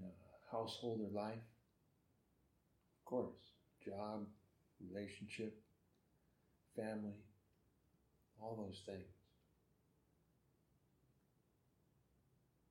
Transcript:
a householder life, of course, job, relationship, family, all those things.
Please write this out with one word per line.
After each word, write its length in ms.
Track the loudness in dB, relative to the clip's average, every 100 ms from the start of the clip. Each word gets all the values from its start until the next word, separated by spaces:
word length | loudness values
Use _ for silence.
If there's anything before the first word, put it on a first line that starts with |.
a 540 | -4 -8 -16 -16 0 2
householder 520 | 2 2 2 4 4
life, 220 | 4 2
of 1700 | 0 -6 -16 -20 -20 -20 -20 -20 -20 -20 -20 -20 -20 _ -20 -20 -14
course, 300 | 4 4 4 0 -16 -20 -20 -10
job, 420 | -4 -2 0 0 -2 -8 -20 -20 -20 -12
relationship, 800 | -4 -2 -2 -4 -6 0 -2 -2 -16 -20 -20 -20 -20 -20 -20 -20 -20 -20 -6 0
family, 480 | 2 2 0 -2 -10 -20 -20 -20 -20 -20 -20 -20 -20 -20 -20 -6
all 160 | -2 0
those 260 | 0 -2 -2
things. 180 | -4 -4 -12 -20 -20 -20 -20 -20 -20 -20 -20 -20 -20 -20 -20 -20 -20 -20 -20 -20 -20 -20 -20 -20 -20 -20 -20 -20 -20 -20 -20 -20 -20 -20 -20 -20 -20 -20